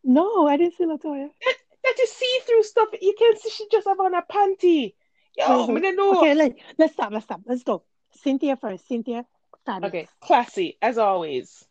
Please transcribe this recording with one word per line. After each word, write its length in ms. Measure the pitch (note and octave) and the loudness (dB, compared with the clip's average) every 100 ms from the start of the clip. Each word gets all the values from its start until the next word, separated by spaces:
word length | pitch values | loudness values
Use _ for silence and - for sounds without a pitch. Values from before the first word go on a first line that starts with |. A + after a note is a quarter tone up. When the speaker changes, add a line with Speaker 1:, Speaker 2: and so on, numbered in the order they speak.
| C4+ | 4
Speaker 1:
No, 420 | C4 F#4+ A4 D4 | 2 2 2 2
I 80 | C#4+ | 2
didn't 200 | F4 - | 0 0
see 80 | E4+ | -4
Latoya. 420 | D4+ D#4 C#4+ C#4+ _ B4 | -4 -8 -10 -12 _ -4
Speaker 2:
That, 100 | B4 _ _ | -4 _ _
that 120 | C5 B4+ | -4 -2
is 100 | A#4+ | -2
see-through 500 | - B4+ B4+ B4 A4+ | -2 -4 -4 2 2
stuff. 240 | G#4+ - A4 G#4+ | 2 0 -2 0
You 120 | F#4 G#4+ | -2 2
can 180 | A#4 G#4+ | 2 2
see 120 | A4+ | -4
she 180 | - G#4 | -10 -2
just 160 | A4 G4+ | -2 0
have 140 | F#4+ | 0
on 160 | F#4+ F4+ | 0 -2
a 60 | |
panty. 720 | E4+ G#4 G4 F#4+ F4+ D#4+ G#3+ _ _ _ _ - | -4 0 0 2 2 2 -2 _ _ _ _ -2
Yo, 280 | - B3+ A#3 | 2 2 2
Speaker 1:
Wait, 20 | |
wait. 60 | C#4 | -2
Speaker 2:
me 60 | |
don't 140 | F#4+ F#4 | -2 0
know. 200 | G4 F#4 | 2 4
Speaker 1:
Okay, 140 | D#4+ | 4
let, 220 | D4 D4 - - - | 4 2 -2 -14 0
let's 160 | D#4 | 0
stop, 180 | - A3 | 0 -6
let's 140 | G#3+ - | -8 -10
stop. 160 | F3+ G#3+ | -14 -8
Let's 180 | B3 | -6
go. 200 | C#4 F#3+ _ _ _ _ | -4 -6 _ _ _ _
Cynthia 320 | C#4+ C4+ D4 C4 | -4 -2 -2 -4
first. 320 | A3+ F#3 _ | -8 -12 _
Cynthia, 380 | A#3+ A3 A#3 B3 _ _ _ - | -8 -6 -10 -12 _ _ _ -10
fabulous. 240 | B3 G3+ | -8 -6
Speaker 2:
Okay, 140 | F3 D#3 _ | -8 -12 _
classy, 560 | - A#3+ A#3+ - E3 - | 2 2 2 -6 -6 -2
as 160 | A3 A#3 | -2 0
always. 680 | G#3 F#3+ D#3+ B2+ G2 _ _ | 0 0 -4 -6 -8 _ _